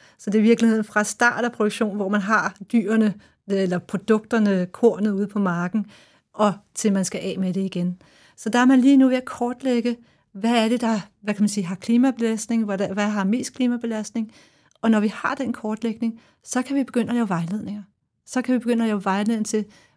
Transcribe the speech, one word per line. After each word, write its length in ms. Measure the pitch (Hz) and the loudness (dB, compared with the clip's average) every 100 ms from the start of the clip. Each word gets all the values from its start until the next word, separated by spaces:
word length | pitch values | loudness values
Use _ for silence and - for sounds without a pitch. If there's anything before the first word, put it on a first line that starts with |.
| _ _ | _ _
Så 120 | - | -2
det 80 | 214 | 2
er 40 | |
i 40 | 214 | 4
virkeligheden 380 | 233 226 220 | 4 4 2
fra 200 | 214 214 | 0 -2
start 400 | 208 - 240 220 | -2 2 0 2
af 80 | 240 | -4
produktion, 440 | 240 208 - 214 208 | -2 -2 0 -4 -2
hvor 120 | 190 | -2
man 120 | 208 | -2
har 360 | 190 214 175 - 190 | 0 0 -2 -8 -2
dyrene, 420 | 233 196 220 214 - - _ 196 | 0 2 2 2 -2 -12 _ -4
eller 280 | 196 185 180 | -2 0 -2
produkterne, 880 | - 185 - 220 - 233 208 190 180 | -4 -6 0 0 0 0 2 2 -2
kornet 440 | - 233 - 214 | 2 2 2 -2
ude 160 | 196 202 | -2 -4
på 120 | 208 | -2
marken, 480 | 190 175 233 220 202 - _ _ _ | -2 -2 -2 -4 -6 -12 _ _ _
og 180 | - 208 202 _ | 0 0 0 _
til 180 | - 220 | -4 0
man 120 | 196 | 0
skal 160 | 185 - | -2 -4
af 140 | 190 190 | -6 -4
med 160 | 185 | -2
det 60 | 190 | -2
igen. 420 | 190 180 180 180 _ _ _ - | -4 -2 -4 -6 _ _ _ -10
Så 120 | 220 | -2
der 100 | 240 | 4
er 60 | |
man 160 | 254 262 | 6 6
lige 160 | 269 277 | 8 6
nu 120 | 262 | 6
ved 80 | 254 | 2
at 80 | |
kortlægge, 720 | 254 - 240 247 262 240 233 233 _ _ _ | -4 -6 -6 -4 -2 0 -2 -6 _ _ _
hvad 320 | 190 226 240 | -4 0 2
er 40 | 220 | 2
det, 120 | 240 | 0
der, 200 | 233 214 - _ | 0 -2 -6 _
hvad 120 | 214 | -6
kan 80 | 202 | 0
man 60 | 208 | 0
sige, 160 | 208 | 0
har 100 | 175 | -4
klimabelastning, 880 | 190 - 240 269 247 226 220 - 233 | -6 0 2 2 2 -2 -2 -2 -2
hvad 140 | 208 196 | 0 -2
der, 160 | 202 | -2
hvad 120 | 196 208 | -2 -2
har 160 | 208 | 0
mest 300 | 190 247 - | 0 -2 -4
klimabelastning? 800 | - 247 240 233 220 208 233 220 - _ _ _ _ | -2 -2 -2 -4 -6 -6 -6 -8 -12 _ _ _ _
Og 80 | 226 | 2
når 100 | 214 | 2
vi 120 | 208 | 0
har 200 | - - | -2 -6
den 180 | 285 240 | -4 -6
kortlægning, 680 | - 214 214 233 220 226 226 _ _ | -6 -8 -6 -6 -4 -6 -6 _ _
så 180 | - 254 | -6 -4
kan 140 | 254 277 | -2 -2
vi 80 | |
begynde 240 | 254 240 226 | 0 -2 -2
at 60 | |
lave 140 | 240 214 | -2 -2
vejledninger. 540 | 170 165 208 196 208 196 _ _ _ - | -2 -4 -8 -8 -12 -14 _ _ _ -8
Så 160 | 254 | -6
kan 120 | 247 | -2
vi 40 | 247 | -2
begynde 240 | 233 233 | 0 0
at 60 | 226 | 0
lave 160 | 208 | -2
vejledning 420 | 196 196 208 226 214 | -2 -2 -2 -2 -2
til, 180 | 214 202 - _ | -4 -6 -14 _